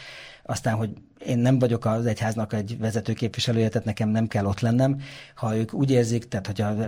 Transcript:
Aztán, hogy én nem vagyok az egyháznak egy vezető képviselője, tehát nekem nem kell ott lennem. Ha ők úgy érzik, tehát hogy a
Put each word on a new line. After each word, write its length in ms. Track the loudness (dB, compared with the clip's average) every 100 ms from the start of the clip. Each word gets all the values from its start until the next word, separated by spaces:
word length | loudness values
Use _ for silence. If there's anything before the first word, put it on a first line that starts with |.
| -18 -18 -18 -18
Aztán, 320 | -8 -4 -2
hogy 160 | -2 -2 -6 -16 _ -4
én 120 | 2
nem 200 | 4 4
vagyok 260 | 4 2
az 220 | 2 2 0
egyháznak 460 | 0 -2 -2 -2
egy 260 | -4 -4 -4
vezető 340 | -2 -2 -2
képviselője, 560 | -2 -2 -2 0 2 2
tehát 180 | 2 -2
nekem 220 | 0 0
nem 180 | 2 2
kell 180 | 0
ott 160 | 0 2
lennem. 400 | 2 4 4 2 -6 -16 -20
Ha 220 | -8 -2 -2
ők 180 | -2
úgy 160 | 0 2
érzik, 380 | 4 4 0 -2
tehát 180 | -6 -4
hogy 140 | -2
a 140 | 0 0